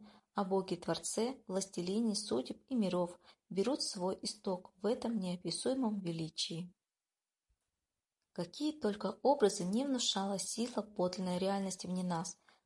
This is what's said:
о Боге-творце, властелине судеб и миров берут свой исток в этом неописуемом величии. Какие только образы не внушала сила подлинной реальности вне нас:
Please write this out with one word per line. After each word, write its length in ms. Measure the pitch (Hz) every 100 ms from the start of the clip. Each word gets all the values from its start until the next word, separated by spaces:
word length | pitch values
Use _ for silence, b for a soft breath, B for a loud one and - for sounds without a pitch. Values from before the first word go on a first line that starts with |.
| B B B
о 120 | - 190
Боге-творце, 920 | 190 185 175 - 165 - - 233 269 -
властелине 680 | 190 190 - 175 202 233 208
судеб 460 | - 226 254 - -
и 60 | 254
миров 440 | 190 180 175 180 B B -
берут 340 | 180 202 302
свой 340 | - 196 180 -
исток 500 | 208 - - 180 185 _
в 40 | 202
этом 340 | 254 233 233
неописуемом 800 | 185 180 175 165 240 262 233 208
величии. 760 | 180 165 160 - - 170 180 - _ _ _ _ _ _ _ _ _ _ _ _ _ _ _
Какие 400 | - 175 - 302
только 480 | 302 214 202 190 -
образы 420 | 247 285 202 196 180
не 200 | 208 285
внушала 540 | 254 - 208 196 196
сила 420 | - - 226 -
подлинной 560 | 202 - 180 180 185 180
реальности 500 | 190 196 190 185 180
вне 160 | 180
нас: 360 | 185 170 165 - b b